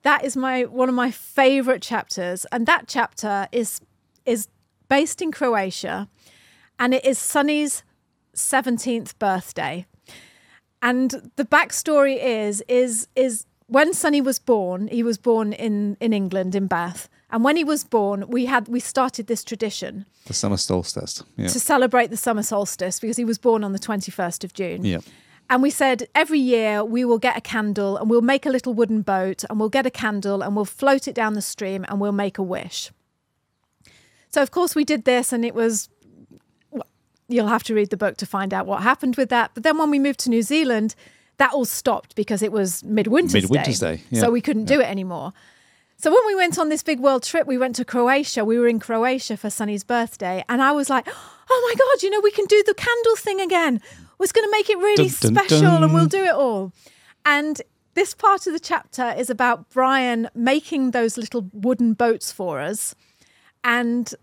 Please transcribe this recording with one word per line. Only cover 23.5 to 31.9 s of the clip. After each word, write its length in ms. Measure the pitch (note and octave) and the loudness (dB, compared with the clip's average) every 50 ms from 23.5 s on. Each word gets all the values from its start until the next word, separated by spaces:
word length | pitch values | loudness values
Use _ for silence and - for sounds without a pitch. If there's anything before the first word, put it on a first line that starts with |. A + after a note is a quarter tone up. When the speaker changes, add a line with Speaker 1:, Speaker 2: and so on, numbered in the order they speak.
| A3+ A3 G#3 | 2 2 0
Speaker 1:
on 80 | G3 | -4
the 60 | G3 G3 | -4 -6
twenty-first 680 | - - G#3 G3 F#3 - - - F#3 E3+ F3 - - | -4 -4 -4 -4 -4 -6 -6 -4 -4 -4 -6 -8 -12
of 100 | F3+ _ | -12 _
June. 300 | - F#3+ F3 E3+ F3 F#3 | -8 -6 -6 -6 -4 -2
Speaker 2:
Yeah. 160 | G3+ F3 E3 - - - - _ _ _ _ _ - | -2 -2 -4 -6 -12 -20 -20 _ _ _ _ _ 0
Speaker 1:
And 120 | B3+ B3+ | 2 2
we 60 | C4 D4 | 2 2
said, 380 | C4+ - D4 C4 B3+ A3 B3 _ _ | 2 2 2 2 2 0 -4 _ _
"Every 240 | D4+ D#4 D4+ D#4+ D4 | 0 2 2 2 2
year 460 | C4 B3+ B3 A3+ A3 G#3+ G#3+ G#3 G#3+ | 4 4 2 2 2 0 0 0 -2
we 200 | A#3 A3+ B3 B3+ | -2 0 0 2
will 140 | A#3+ A#3 A3 | 2 2 2
get 180 | - B3 - | 2 0 -2
a 40 | A#3 | -2
candle 560 | - - - A3+ G#3 G#3 G3+ G#3 G3+ G3 G3 - | -8 -6 -4 -2 -2 -2 -2 -2 -2 -2 -2 -2
and 100 | A3+ A3 | 0 4
we'll 140 | A#3 A#3 | 4 4
make 240 | A3+ B3 C#4 C4+ - | 4 4 2 2 0
a 40 | D4 | 0
little 220 | B3+ B3+ - B3+ | -2 -2 -2 -2
wooden 300 | A3+ G#3+ A#3 G3+ A3 G#3+ | 0 0 0 2 2 -2
boat 420 | G3+ - G3 F#3+ F#3 F#3+ F#3 - - - | 0 0 0 0 0 -2 -4 -6 -8 -6
and 80 | A3 G#3 | -2 -2
we'll 100 | G#3+ A3 | -2 0
get 160 | G3+ C4+ B3+ | 0 0 0
a 60 | B3+ | 0
candle 520 | - - - A3 G#3 G3+ G3 G3+ G3+ G3 | -4 -2 -4 -4 -4 -2 -2 -2 -2 -2
and 120 | - G3+ G3+ | -2 -2 -2
we'll 80 | G#3+ G#3 | -2 -2
float 440 | F#3+ - - C4+ C#4 C4+ C4+ - C#4 | -4 -4 0 2 4 4 2 0 -4
it 60 | - | -4
down 200 | A#3+ A3 G#3+ G#3+ | -2 -2 -2 -2
the 80 | G#3 | -4
stream 420 | F#3+ - - - G#3 F#3+ F#3+ F#3+ F#3 | -6 -8 -8 -8 -6 -6 -6 -8 -8
and 120 | - | -6